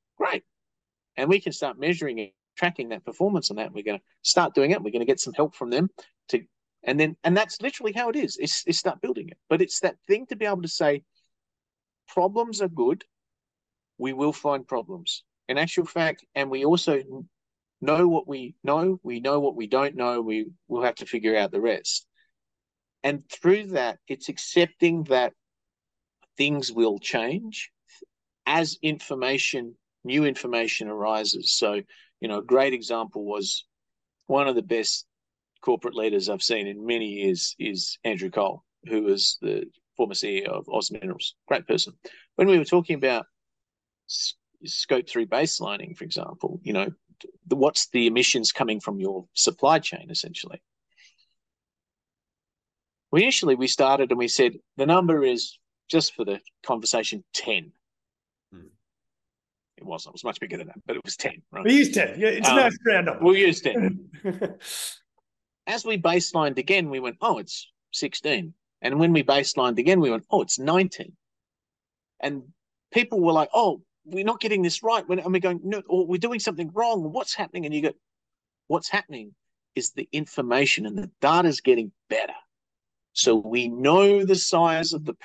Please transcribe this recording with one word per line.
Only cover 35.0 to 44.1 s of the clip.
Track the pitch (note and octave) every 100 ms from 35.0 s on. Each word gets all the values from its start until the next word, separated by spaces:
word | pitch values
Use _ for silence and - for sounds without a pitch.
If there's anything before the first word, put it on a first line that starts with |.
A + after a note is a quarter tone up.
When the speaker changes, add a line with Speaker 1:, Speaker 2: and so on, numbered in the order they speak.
| - _ _ _ _ _
Speaker 1:
corporate | - A#2 B2
leaders | A2+ A2 G2+ F#2+
I've | G2
seen | - A2+ G2+
in | G#2
many | A2 A#2 G#2+
years | G2+ G2 F2 - -
is | A2 F#2+ - -
Andrew | A2+ G2 F#2+
Cole, | G#2+ G2 E2 _ _ -
who | A2
was | G#2 G2 - -
the | A2 G#2 - _ _ -
former | A2
C | F#2+ G#2 G2
E | -
O | G2
of | -
Oz | A2 -
Minerals. | - F#3+ F3 - - -
Great | C#3 F3
person. | F#3 G3 - - - _ -
When | G3
we | F3+
were | D3+
talking | F3+ E3+ D3+
about | C3 A#2 - _ _ _ _ _ _ _ -